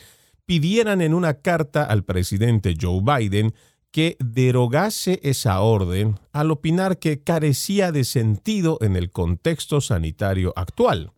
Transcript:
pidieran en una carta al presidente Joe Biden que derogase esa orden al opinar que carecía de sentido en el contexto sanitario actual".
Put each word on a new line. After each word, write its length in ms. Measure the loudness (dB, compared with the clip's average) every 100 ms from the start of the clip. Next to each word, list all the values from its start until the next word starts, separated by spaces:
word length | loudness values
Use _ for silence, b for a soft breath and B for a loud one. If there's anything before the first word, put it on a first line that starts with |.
| b b b b -2
pidieran 540 | 0 2 2 2 2
en 140 | 2
una 220 | 2 0 -2
carta 500 | 0 0 0 -2 0
al 180 | 0
presidente 720 | 0 -2 -2 0 2 2 0 -2
Joe 220 | -2 0
Biden 540 | 0 0 0 0 -2 -4 b b b
que 260 | -2 -2 -2
derogase 1040 | -4 0 2 2 2 0 0 -2 -2 -2
esa 380 | -2 -2 0 2
orden 580 | 2 2 0 0 -2 -4 _
al 180 | -2 -2
opinar 480 | 0 0 0 0 -2
que 240 | -2 -2
carecía 680 | -2 0 2 0 0 0 2
de 100 | 0
sentido 760 | 0 0 0 0 -2 0 0 0
en 160 | 0 0
el 120 | -2
contexto 680 | -2 -2 0 -2 -2 -2 -2
sanitario 720 | 0 -2 -2 -4 -2 0 -2 -2
actual". 560 | -6 0 0 0 -6